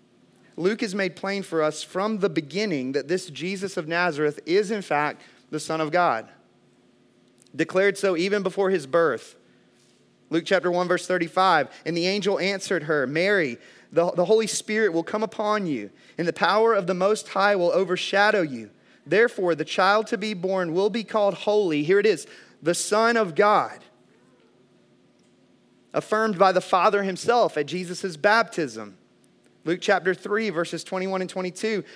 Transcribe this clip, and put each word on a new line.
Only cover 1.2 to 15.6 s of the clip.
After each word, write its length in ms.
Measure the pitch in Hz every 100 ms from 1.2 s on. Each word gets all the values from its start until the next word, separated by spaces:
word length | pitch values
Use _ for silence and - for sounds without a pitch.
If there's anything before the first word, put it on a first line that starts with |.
| 196 196
for 200 | 185 165
us 200 | 156 151
from 360 | - 180 208 214
the 120 | 196
beginning 600 | 160 143 175 214 151 127
that 140 | 139 135
this 220 | 180 175
Jesus 480 | 131 170 196 196 190
of 100 | 156
Nazareth 540 | 170 180 147 151 147 -
is, 240 | 185 196
in 120 | 214
fact, 400 | 185 147 147 - - _ _
the 100 | 156
Son 200 | - 160
of 100 | 156
God. 380 | 175 170 113 110 - _ _ _ _ _ _ _ _ _ _ _
Declared 440 | 135 156 185 202 190
so 180 | 196 170
even 260 | 190 208
before 280 | 190 185 190
his 160 | 190 135
birth. 500 | 170 165 113 - - _ _ _ _ _ _ _ _ -
Luke 140 | 160 170
chapter 240 | 190 180
one, 180 | 175 180
verse 180 | 180 -
thirty-five, 640 | 180 170 185 190 160 131 -
"And 100 | -
the 120 | 170 175
angel 320 | 202 190 180
answered 460 | 180 196 - 185
her, 220 | 151 151 127
'Mary, 520 | 151 185 202 147 117 - - _
the, 180 | 147 175
the 120 | 170
Holy 220 | 180 220 220
Spirit 480 | - - 214 214
will 80 | 165
come 200 | 165 214
upon 440 | 214 - 208 214